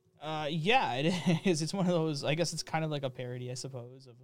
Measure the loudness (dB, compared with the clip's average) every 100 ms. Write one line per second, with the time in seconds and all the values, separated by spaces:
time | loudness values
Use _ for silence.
0 | _ -12 -6 -4 -2 0 4 4 4 2
1 | 2 2 2 2 2 2 0 0 2 2
2 | 2 0 0 0 0 -2 -2 -2 0 -2
3 | -4 -4 -6 -6 -6 -8 -8 -10 -12 -16
4 | -20 -20